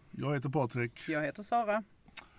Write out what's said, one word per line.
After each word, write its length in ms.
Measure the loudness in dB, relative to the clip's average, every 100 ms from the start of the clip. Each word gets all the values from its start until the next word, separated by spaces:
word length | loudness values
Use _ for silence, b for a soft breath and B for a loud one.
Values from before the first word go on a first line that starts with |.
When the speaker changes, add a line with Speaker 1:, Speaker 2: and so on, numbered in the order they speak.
| -14
Speaker 1:
jag 220 | -6 0
heter 160 | 0 2
Patrik. 600 | 2 2 0 -2 -4 -4
Speaker 2:
Jag 140 | -2
heter 200 | -2 -4
Sara. 400 | 0 2 4 0 0 -16 -16 -14 B